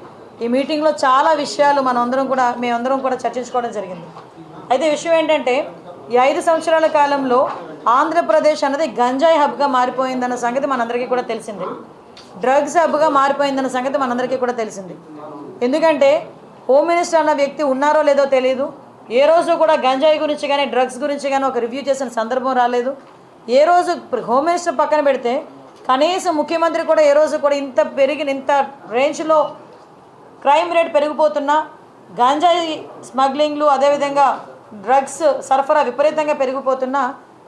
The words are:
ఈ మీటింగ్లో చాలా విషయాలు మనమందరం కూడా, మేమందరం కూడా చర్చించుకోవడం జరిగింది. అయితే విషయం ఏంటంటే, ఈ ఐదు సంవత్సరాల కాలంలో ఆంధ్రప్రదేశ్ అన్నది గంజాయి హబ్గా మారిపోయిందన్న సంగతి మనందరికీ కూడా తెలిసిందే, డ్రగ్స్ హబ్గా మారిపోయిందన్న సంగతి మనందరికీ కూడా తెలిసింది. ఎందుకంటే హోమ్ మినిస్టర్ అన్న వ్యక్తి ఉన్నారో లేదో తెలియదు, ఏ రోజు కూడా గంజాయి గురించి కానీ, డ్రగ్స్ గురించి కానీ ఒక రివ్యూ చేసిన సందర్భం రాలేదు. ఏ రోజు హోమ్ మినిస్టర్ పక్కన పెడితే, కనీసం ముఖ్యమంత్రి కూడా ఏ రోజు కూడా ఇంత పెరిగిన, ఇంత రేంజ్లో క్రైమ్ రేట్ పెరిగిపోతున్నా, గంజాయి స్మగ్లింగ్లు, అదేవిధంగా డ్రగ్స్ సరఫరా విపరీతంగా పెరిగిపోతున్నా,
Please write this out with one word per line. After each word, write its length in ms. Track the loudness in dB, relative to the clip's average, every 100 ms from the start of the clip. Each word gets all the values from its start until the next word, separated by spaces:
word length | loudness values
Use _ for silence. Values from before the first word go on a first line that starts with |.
| -16 -20 -20 -8
ఈ 60 | -2
మీటింగ్లో 420 | -2 0 0 0
చాలా 420 | 2 2 4 4
విషయాలు 480 | 2 -2 2 2 4
మనమందరం 460 | 0 0 0 -2 -2
కూడా, 280 | 0 0 0
మేమందరం 400 | -2 -2 -2 -2
కూడా 180 | -2 -4
చర్చించుకోవడం 560 | -4 -6 -4 -4 -4
జరిగింది. 340 | -6 -10 -12 -16 -20 -20 -20 -20 -20 -2
అయితే 200 | 0 2
విషయం 220 | -2 0
ఏంటంటే, 600 | 0 2 0 0 -2 -4 -10 -18 -20 -2
ఈ 60 | 2
ఐదు 240 | 2 2
సంవత్సరాల 460 | 0 0 2 2 2
కాలంలో 640 | 2 2 0 0 2 0 -4 -12 -6 0
ఆంధ్రప్రదేశ్ 760 | 2 2 0 2 2 2 0
అన్నది 360 | -2 -2 -4 0
గంజాయి 380 | 0 2 4 4
హబ్గా 280 | 2 0 0
మారిపోయిందన్న 680 | 2 0 0 -4 -2 -4
సంగతి 320 | -2 -2 -2 -2
మనందరికీ 400 | -2 -2 -4 -2
కూడా 160 | -4
తెలిసిందే, 420 | -4 -8 -8 -10 -10 -12 -16 -20 -20 -20 -20 -4
డ్రగ్స్ 360 | 0 2 2 0
హబ్గా 320 | 2 2 2
మారిపోయిందన్న 600 | 2 0 0 -2 -2 -4
సంగతి 300 | -4 -2 -2
మనందరికీ 380 | -2 -2 -2 -2
కూడా 160 | -2
తెలిసింది. 440 | -4 -6 -8 -14 -16 -18 -18 -16 -16 -16 -4
ఎందుకంటే 680 | -2 2 2 4 4 2 -2 -16 -20 -12 2
హోమ్ 200 | 2 4
మినిస్టర్ 320 | 0 2 2
అన్న 120 | 2
వ్యక్తి 300 | 2 0 0
ఉన్నారో 400 | -2 0 2 2
లేదో 220 | 4 2
తెలియదు, 480 | 2 2 2 -2 -4 -8 -20 -20 -4
ఏ 160 | 2 4
రోజు 260 | 4 2
కూడా 220 | 2 2
గంజాయి 440 | 2 2 2 2 2
గురించి 300 | 0 -4 -2
కానీ, 160 | -2
డ్రగ్స్ 340 | 0 0 -2 -2
గురించి 320 | -6 -4 -2
కానీ 140 | -2
ఒక 140 | -2 -2
రివ్యూ 240 | -4 -6
చేసిన 260 | -4 -2 -4
సందర్భం 440 | -4 -4 -2 0
రాలేదు. 440 | 0 0 0 -2 -6 -14 -20 -20 -18 0
ఏ 160 | 4
రోజు 520 | 6 4 2 -4 -4 -6
హోమ్ 260 | 0 0 2
మినిస్టర్ 320 | 0 -2 -2
పక్కన 220 | 0 2
పెడితే, 440 | 2 0 -2 -4 -6 -16 -20 -10 -2
కనీసం 480 | 0 2 0 -2 -2
ముఖ్యమంత్రి 460 | -2 0 0 0
కూడా 200 | 0 4
ఏ 100 | 6
రోజు 240 | 6 4 2
కూడా 180 | 0
ఇంత 260 | 0 0 0 0 2
పెరిగిన, 320 | 0 0 -4
ఇంత 380 | -4 0 0 0 -6 -6
రేంజ్లో 640 | -2 -2 -2 0 2 0 -6 -20 -20 -20 -20 -20 -20 -20 -4
క్రైమ్ 340 | 2 2 2
రేట్ 200 | 0 0
పెరిగిపోతున్నా, 760 | 0 -2 0 0 0 0 0 -2 -12 -20 -20 -16 0
గంజాయి 680 | 0 4 2 2 -2 -8 -12 -18
స్మగ్లింగ్లు, 600 | -10 -2 0 0 -2 0
అదేవిధంగా 840 | 2 2 2 2 0 2 2 0 -10 -20 -20
డ్రగ్స్ 680 | -12 0 0 0 0 0 0
సరఫరా 400 | 0 0 2 0
విపరీతంగా 500 | 0 0 0 0 -2
పెరిగిపోతున్నా, 800 | -2 -2 -2 -4 -2 -2 -2 -4 -6 -18 -20